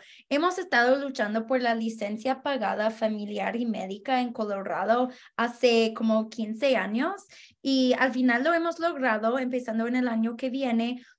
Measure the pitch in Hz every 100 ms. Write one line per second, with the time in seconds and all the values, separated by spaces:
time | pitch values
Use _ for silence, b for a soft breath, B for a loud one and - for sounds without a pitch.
0 | B B - 285 349 370 359 240 240 277
1 | 277 254 208 220 226 262 240 226 226 220
2 | 202 214 262 254 294 269 196 196 214 220
3 | 220 214 208 208 196 226 233 190 190 202
4 | - 254 247 233 214 196 190 165 196 240
5 | 254 B B - 240 - 247 233 220 220
6 | 226 220 220 - 214 226 277 226 196 220
7 | 311 392 - B B _ 269 269 254 -
8 | 262 240 254 240 294 339 330 330 339 285
9 | 254 214 226 262 254 254 247 220 233 247
10 | 247 226 226 233 262 269 262 226 233 247
11 | B